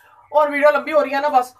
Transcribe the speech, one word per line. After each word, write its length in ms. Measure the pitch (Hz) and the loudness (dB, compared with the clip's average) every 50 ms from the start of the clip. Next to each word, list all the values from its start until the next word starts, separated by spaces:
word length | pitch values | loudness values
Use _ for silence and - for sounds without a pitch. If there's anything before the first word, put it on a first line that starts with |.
| _ _ _ _ _ _ | _ _ _ _ _ _
और 180 | - 302 302 294 | 0 0 0 0
video 180 | 294 285 285 294 | 0 2 2 2
लंबी 200 | 285 285 - 294 | 2 2 -4 -2
हो 100 | 311 294 | -2 -2
रही 120 | 277 262 285 | 0 0 -4
है 80 | 277 | -4
ना, 80 | 294 294 | -4 0
बस 240 | 277 254 247 - _ | 0 0 -2 -2 _